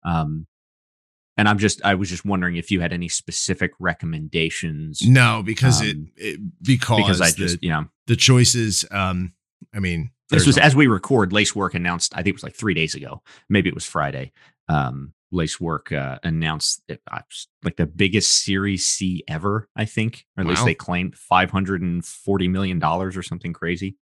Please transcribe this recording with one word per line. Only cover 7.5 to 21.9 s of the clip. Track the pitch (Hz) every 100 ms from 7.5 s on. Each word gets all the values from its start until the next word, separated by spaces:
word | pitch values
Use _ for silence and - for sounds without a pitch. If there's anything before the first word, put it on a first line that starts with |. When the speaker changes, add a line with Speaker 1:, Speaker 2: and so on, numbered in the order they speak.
| 87
Speaker 1:
you | 85
know. | 78 78 _ -
Speaker 2:
the | 117
choices, | - 123 117 123 110 92 -
um, | 98 95 90 90 _ _ _ -
I | 104
mean, | 95 85 80 _ _
Speaker 1:
This | 151
Speaker 2:
there's | 143
Speaker 1:
was, | 120
Speaker 2:
a |
Speaker 1:
as | 151 135
we | 139
record, | 101 - 131 95
Lacework | 104 104 104 92
announced, | 90 87 87 -
I | -
think | 85
it | 95
was, |
like, | 73 -
three | 110
days | 80 80 73
ago. | 69 - _ - _
Maybe | 101 87
it | -
was | -
Friday. | 82 71 67 67 _ _ _ -
Um, | 76 67 67 71 _ _
Lacework, | 90 78 - 85 80 -
uh, | 73 67 65
announced | 85 80 80 78 - - _
it, | - -
uh, | - -
s-, | - - _
like, | 87 -
the | 80
biggest | 82 98 104 - - -
Series | 95 101 95 -
C | - 92 90 -
ever, | 80 98 107 107 -
I | 107
think, | - 110 - _ -
or |
at | 82
least | 85
Speaker 2:
Wow. | 120
Speaker 1:
they | 82
claimed | - 90 92 -
five | - 90 90
hundred | 98 95 95
and | 90